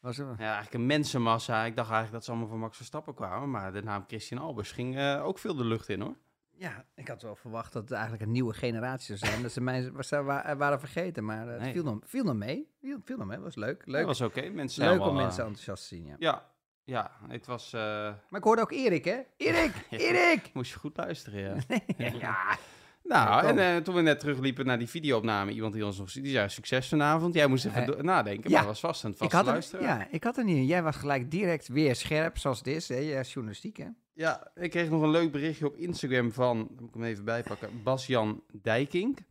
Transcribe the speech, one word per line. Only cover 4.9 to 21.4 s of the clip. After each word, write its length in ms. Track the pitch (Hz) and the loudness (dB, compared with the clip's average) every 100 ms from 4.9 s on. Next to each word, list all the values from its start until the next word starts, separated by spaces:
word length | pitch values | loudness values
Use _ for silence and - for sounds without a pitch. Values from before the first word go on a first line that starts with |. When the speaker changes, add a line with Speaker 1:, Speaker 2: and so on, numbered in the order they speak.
| 131 | 0
Speaker 2:
eh, 260 | 139 143 | 0 0
ook 140 | 151 190 | -2 -4
veel 160 | 226 | -4
de 100 | 156 | -2
lucht 240 | 117 113 - | 0 -2 -2
in, 120 | 98 | -6
hoor. 160 | 104 262 _ _ _ | -6 -10 _ _ _
Speaker 1:
Ja, 340 | _ 180 104 - | _ -12 -12 -16
ik 140 | - 127 | -18 -14
had 140 | 120 | -12
wel 140 | 117 104 | -12 -14
verwacht 360 | 120 113 110 | -10 -8 -6
dat 100 | 120 | -8
het 100 | 107 | -6
eigenlijk 300 | 117 110 110 | -4 -4 -4
een 80 | 107 | 0
nieuwe 240 | 117 123 | 0 0
generatie 640 | 107 123 113 123 131 - 101 | 0 -2 0 0 0 -6 -4
zou 140 | - | -2
zijn. 120 | 110 | 0
Dat 100 | 120 | -2
ze 80 | - | -2
mij 300 | 123 127 127 | 0 0 -2
wa-, 300 | 135 131 147 | -6 -2 0
wa-, 320 | 139 139 - 139 | 0 -2 -2 0
waren 220 | 143 147 | 2 2
vergeten, 440 | 147 - 180 170 | -2 -4 -4 -4
maar, 220 | 107 110 117 | -4 -4 -6
eh, 60 | |
het 100 | 120 | -6
Speaker 2:
Nee. 100 | 123 | -4
Speaker 1:
viel 120 | 170 | -2
nog, 140 | 156 107 | -2 -4
viel 200 | - 247 | -4 -2
nog 100 | 220 117 | 0 0
mee. 320 | 104 180 311 _ | -2 -6 -8 _
Viel, 180 | 269 277 | -10 -10
viel 120 | - 254 | -8 -8
nog 100 | 98 | -6
mee, 120 | 110 | -8
was 160 | 190 - | -10 -6
leuk. 260 | 107 - | -6 -6
Leuk, 220 | - 135 170 | -4 -2 0
Speaker 2:
Dat 120 | 135 | 0
was 100 | 117 | -2
oké. 120 | 131 | -2
Mensen 420 | 151 196 135 - | -6 -6 -6 0
Speaker 1:
leuk 60 | 117 | 4
Speaker 2:
zijn 80 | 185 196 | 4 4
Speaker 1:
om 60 | |
Speaker 2:
wel, 80 | - | 2
Speaker 1:
mensen 160 | 95 90 | 0 0
Speaker 2:
eh, 40 | 113 | -6
Speaker 1:
enthousiast 400 | 104 - 95 - | -8 -10 -10 -10
te 60 | |
zien, 100 | 87 78 | -14 -14
ja. 100 | 71 | -2
Speaker 2:
Ja, 260 | 160 - - _ _ _ | 0 0 -4 _ _ _
ja, 260 | - 123 104 - 104 | -6 -4 -4 -8 -12
het 180 | 123 - | -12 -8
was, 260 | 123 - | -10 -6
eh, 80 | 117 107 107 107 104 _ | -4 -4 -2 -4 -8 _
Speaker 1:
Maar 100 | 196 | 0
ik 40 | |
hoorde 180 | 214 226 | 4 4
ook 100 | 220 | 2
Erik, 320 | - 262 170 | 0 2 2
hè? 140 | 170 233 254 _ | 0 -4 -6 _
Erik! 360 | 302 330 320 - - | 2 4 2 0 -10
Speaker 2:
<laughs> 40 | |
Ja. 80 | - | -2
Speaker 1:
Erik! 520 | 330 359 349 302 - | 2 6 6 4 0
Speaker 2:
Moest 200 | - 120 | -6 -6
je 60 | - | -6
goed 180 | 151 - | -8 -6
luisteren, 440 | 185 165 - 104 | -6 -6 -8 -6